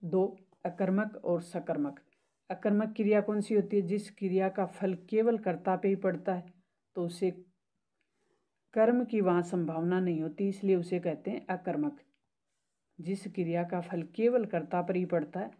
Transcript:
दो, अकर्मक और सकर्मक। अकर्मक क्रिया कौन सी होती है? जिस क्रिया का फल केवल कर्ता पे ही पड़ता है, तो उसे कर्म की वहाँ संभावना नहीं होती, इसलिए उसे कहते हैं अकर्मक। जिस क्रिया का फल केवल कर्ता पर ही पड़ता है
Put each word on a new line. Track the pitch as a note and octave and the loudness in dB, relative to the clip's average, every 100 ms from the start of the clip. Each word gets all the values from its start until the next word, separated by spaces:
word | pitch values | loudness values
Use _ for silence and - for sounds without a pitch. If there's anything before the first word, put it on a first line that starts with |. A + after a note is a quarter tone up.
दो, | E3+ F#3 F#3+ - _ _ F#3 | -2 2 2 -2 _ _ -8
अकर्मक | E3+ F#3 G3 G#3+ - - | -2 0 2 0 -4 -2
और | F3 | -2
सकर्मक। | F3 F3+ - D3 D3 - _ _ _ _ - | -2 -6 -4 -2 -2 -6 _ _ _ _ -10
अकर्मक | F3+ G#3+ G#3 A3 G#3+ | -4 0 2 0 0
क्रिया | G#3 G#3 | 4 4
कौन | G#3 G#3 | 4 0
सी | G#3 G#3 | 2 2
होती | G3+ G3+ | 2 2
है? | |
जिस | F3 G#3 G#3 | 0 -2 -4
क्रिया | - F#3+ F#3+ F#3+ | -6 0 2 0
का | F#3+ F3 | 0 -4
फल | - F#3+ | -2 -4
केवल | F3 - A3 A3+ A3+ | -4 -2 0 2 2
कर्ता | F#3+ F3+ F#3+ F#3 | 0 -2 0 0
पे | G3+ | 2
ही | G3 | 2
पड़ता | F#3+ F3 F#3+ | 0 -2 -2
है, | F3+ F3 - _ _ _ F#3 | -4 -6 -18 _ _ _ -6
तो | E3+ | -6
उसे | F3 F#3 F3 - _ _ _ _ _ _ _ _ _ _ _ _ | -2 -2 -2 -12 _ _ _ _ _ _ _ _ _ _ _ _
कर्म | A3 A3 B3 A#3 | 4 4 4 2
की | A3 | 2
वहाँ | F#3 F3 | 4 4
संभावना | F3 F3+ E3 D#3+ F3 F#3 | 2 0 0 0 0 2
नहीं | F3+ D#3+ | 2 0
होती, | D#3 D#3 G3 | -2 -2 -2
इसलिए | G3 G3 F#3 | 0 2 2
उसे | E3+ F3+ | 2 -2
कहते | F3 D#3 - | -2 -4 -6
हैं | A3+ - | -6 -6
अकर्मक। | F#3 F3 D4 D4 - _ _ _ _ _ _ _ _ _ - | -6 -4 -2 -2 -4 _ _ _ _ _ _ _ _ _ -10
जिस | E3 G3 G3 | -6 -6 -6
क्रिया | - E3+ E3+ | -4 -2 0
का | E3+ F3+ | -2 -4
फल | F3 F3 | -4 -6
केवल | E3 - A#3 B3 G#3 | -6 0 2 2 0
कर्ता | E3+ D3+ F3+ | -2 0 0
पर | F3 F3+ | 0 0
ही | F3+ | 0
पड़ता | E3+ D3+ F3+ | 0 -2 -6
है | G#3+ | -8